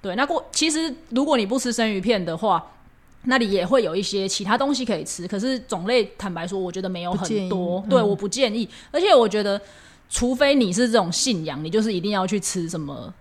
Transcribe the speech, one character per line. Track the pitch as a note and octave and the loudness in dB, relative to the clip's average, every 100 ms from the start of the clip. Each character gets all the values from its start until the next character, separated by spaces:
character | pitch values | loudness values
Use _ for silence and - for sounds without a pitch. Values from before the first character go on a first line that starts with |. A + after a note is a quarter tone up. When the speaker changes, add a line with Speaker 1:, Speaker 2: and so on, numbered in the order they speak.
Speaker 1:
对， | G3 F#3+ | -6 -2
那 | C#4 | 0
过， | E4+ - | -2 -2
其 | - D#4 | 0 0
实 | D#4 D#4+ B3+ - | 0 -4 -6 -4
如 | A#3 | -2
果 | D4 | 2
你 | C4+ G3 | 2 2
不 | B3+ | -2
吃 | B3 | -2
生 | A#3 A3 | 0 0
鱼 | G3 | 0
片 | G3 A3 | 0 0
的 | E3+ E3 | 0 -2
话， | G#3+ E3+ - - - _ _ - | 2 0 0 -20 -20 _ _ -8
那 | B3 B3+ | 0 2
里 | A3+ | 2
也 | G3 | 0
会 | F3 C4 | 2 2
有 | F#3+ F3 | 2 -2
一 | |
些 | G3+ G3 F#3+ | -2 -2 -2
其 | - | -4
他 | G3 A#3+ | 0 0
东 | C#4 | 2
西 | C4 | 0
可 | A#3+ | -2
以 | F3 | -4
吃， | - - F3 | -4 -10 -6
可 | G3+ | -4
是 | A#3+ C4 | -2 -4
种 | - G3 F#3 | -6 -6 0
类 | B3 G3+ - | 0 0 -6
坦 | G3 | -8
白 | E3+ E3+ | -6 -6
说 | G3 | -4
我 | F3+ | -6
觉 | F#3 | -4
得 | F#3 | -6
没 | F3+ | -6
有 | F3 | -4
很 | F3 F#3 G#3+ F#3 | -4 -2 -2 -2
多。 | F3+ F3+ F3+ | -2 -2 -4
Speaker 2:
不 | G#3 | 2
建 | |
议。 | |
嗯。 | |
Speaker 1:
对， | B3+ | 4
我 | G#3+ | 4
不 | G3 G3+ | 0 -2
建 | B3 B3 | 0 0
议。 | G#3+ A3 - - | 0 -6 -8 -6
而 | D4 | 0
且 | F#4+ | 6
我 | D4+ A3 | 6 6
觉 | G#3 | 2
得 | G3+ G3+ - - - - _ | 0 -2 -6 -20 -20 -20 _
除 | - A#3+ | -2 0
非 | B3+ C#4+ | 2 4
你 | C#4+ G#3+ | 4 4
是 | F3+ B3 | 2 2
这 | A3 | 2
种 | F3 | 2
信 | E3+ - F#3+ D#3 | -2 0 -2 -4
仰， | C#3 | -6
你 | D#3 | -2
就 | G#3 | 0
是 | A3 | 0
一 | F#3 | -2
定 | F#3+ | -2
要 | G#3 F#3 | -2 0
去 | G#3 | -2
吃 | - F#3 E3 | -2 -4 -4
什 | E3+ | -6
么 | C#3+ C3 - - | -8 -10 -12 -16